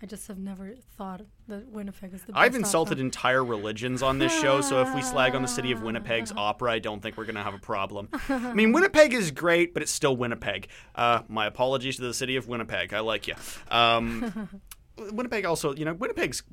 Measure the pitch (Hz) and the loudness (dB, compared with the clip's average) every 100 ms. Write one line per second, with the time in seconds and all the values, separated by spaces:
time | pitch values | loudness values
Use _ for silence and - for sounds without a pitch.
0 | 196 202 - 190 196 190 196 254 - - | -14 -14 -12 -10 -10 -10 -12 -16 -18 -12
1 | 190 185 214 - - 202 254 214 196 - | -10 -12 -16 -20 -14 -14 -12 -10 -10 -12
2 | 190 185 - 170 233 254 180 165 156 143 | -14 -14 -4 2 2 2 2 2 2 0
3 | 131 - 127 131 123 107 107 107 127 127 | -2 0 2 2 2 -2 -4 -4 -4 0
4 | 135 135 165 - 143 139 139 131 131 131 | 0 2 2 2 4 4 4 2 2 0
5 | - 135 131 135 127 135 127 113 113 113 | -2 2 2 2 -2 -2 -2 -2 -2 -4
6 | 113 113 110 101 104 - 123 113 110 104 | -2 -2 -2 -2 -2 0 0 0 -2 -6
7 | 110 107 110 107 101 98 - 104 98 104 | -8 -8 -8 -6 -6 -6 -4 -2 -2 -6
8 | 104 294 - 262 247 214 220 294 381 311 | -8 -6 -4 -2 0 4 6 6 6 8
9 | 302 254 165 127 170 170 175 160 151 - | 6 4 -2 0 2 4 2 0 -4 0
10 | 143 123 120 117 110 98 - - - - | 2 2 -2 -4 -4 -6 -8 -18 -10 0
11 | 120 117 - 110 107 - 127 135 131 127 | 2 2 0 -2 -2 0 2 2 -2 -4
12 | 123 110 131 131 113 120 113 95 92 101 | -4 -4 -2 -2 -4 -6 -4 -4 -2 -2
13 | 110 107 - 80 - - - 117 117 117 | -2 -2 -4 -8 -10 -12 0 6 6 6
14 | 117 113 233 214 202 196 - - - - | 2 -2 -6 -6 -10 -14 -20 -20 -20 -14
15 | 208 214 240 226 185 156 151 135 156 170 | -8 -6 -4 -2 0 0 -2 -2 -4 -4
16 | 254 403 175 120 - | -4 -2 -2 -4 -12